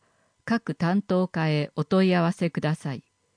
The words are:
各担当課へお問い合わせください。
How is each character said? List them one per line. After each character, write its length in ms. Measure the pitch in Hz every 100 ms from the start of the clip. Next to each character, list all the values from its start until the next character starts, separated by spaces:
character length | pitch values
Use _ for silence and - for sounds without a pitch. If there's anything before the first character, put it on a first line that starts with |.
| _ _ _ _
各 320 | - 226 -
担 260 | - 170 202
当 260 | - 185 185
課 220 | 165 160
へ 220 | 151 147
お 80 | -
問 260 | 151 190 190
い 60 |
合 80 | 180
わ 80 | 170
せ 180 | - 170
く 100 | -
だ 140 | 151
さ 200 | 160 147
い。 80 | 123 - _ _